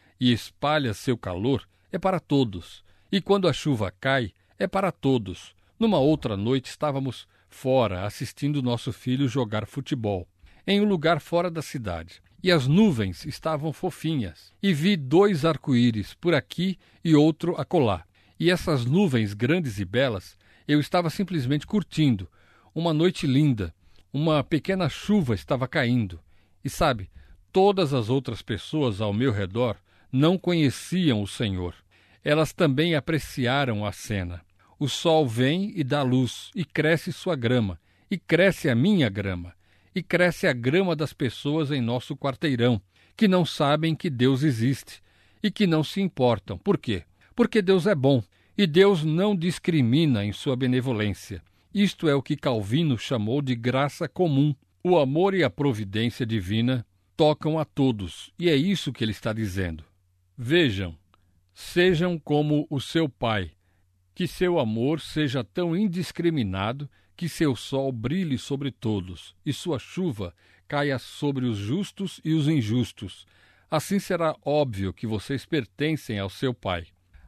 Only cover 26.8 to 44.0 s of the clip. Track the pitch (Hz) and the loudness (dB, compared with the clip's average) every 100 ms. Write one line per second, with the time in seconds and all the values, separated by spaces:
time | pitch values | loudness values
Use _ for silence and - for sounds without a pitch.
26.8 | 160 113 95 - - - _ 185 196 190 | 0 0 -8 -18 -20 -20 _ 2 4 2
27.8 | 147 135 107 135 123 107 - 104 - 156 | 0 0 0 -2 -2 -10 -6 -8 -4 -2
28.8 | 127 98 107 104 135 104 92 113 123 - | -2 -2 -2 0 0 0 -4 -2 -2 -4
29.8 | _ _ - 127 160 190 175 170 139 - | _ _ -4 2 2 2 0 2 2 0
30.8 | - 180 160 107 101 - 110 92 87 - | -4 0 2 2 -2 -4 -4 -4 -6 -10
31.8 | _ _ _ _ 147 151 151 - 156 131 | _ _ _ _ 0 0 0 0 0 2
32.8 | 170 151 - 156 - - 120 139 131 104 | 2 0 0 -4 -4 -4 0 0 0 -2
33.8 | 104 - - 101 90 85 _ _ _ - | -4 -8 -6 -6 -6 -10 _ _ _ -6
34.8 | 139 - 170 160 131 113 131 175 202 175 | -6 -2 2 2 2 0 0 0 -4 -4
35.8 | 127 143 131 127 123 - - 208 151 - | -2 0 0 0 0 -4 -12 -8 -6 -2
36.8 | 151 165 180 - 185 151 117 123 101 87 | 0 0 -2 -8 -6 -2 2 2 0 -6
37.8 | _ _ - 190 - 160 190 - 147 117 | _ _ -10 -8 0 4 4 2 0 2
38.8 | 180 190 117 101 98 87 87 _ _ _ | 4 4 2 0 -6 -6 -10 _ _ _
39.8 | _ 190 - 175 180 - 180 123 123 170 | _ -8 -2 2 2 2 -2 0 0 2
40.8 | 185 151 147 - 147 - 143 156 143 143 | 2 -2 -4 -4 -4 -4 -4 -2 -2 -2
41.8 | 117 123 - 139 139 127 156 120 120 110 | -2 -4 -6 -6 -6 -2 -2 2 2 2
42.8 | _ _ _ - 214 180 160 - 143 151 | _ _ _ 2 4 4 2 0 2 2
43.8 | 165 151 | 0 -2